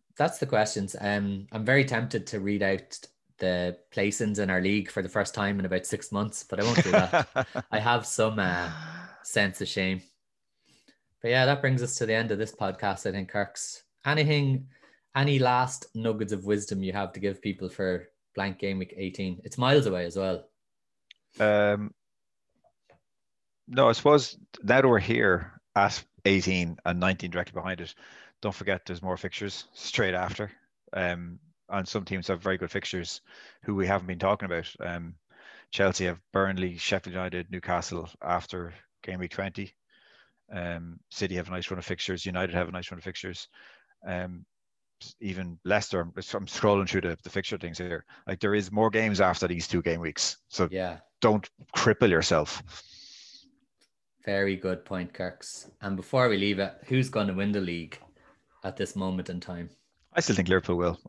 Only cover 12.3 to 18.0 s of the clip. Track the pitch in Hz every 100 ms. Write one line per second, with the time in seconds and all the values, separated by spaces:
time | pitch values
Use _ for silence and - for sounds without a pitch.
12.3 | 101 110 - 98 92 104 95 101 95 92
13.3 | 104 101 - - - _ _ 139 151 151
14.3 | 147 139 131 - - _ _ _ 135 143
15.3 | 139 123 123 123 - - 110 113 107 101
16.3 | 101 98 104 101 98 95 98 95 95 98
17.3 | 95 104 92 92 - 92 90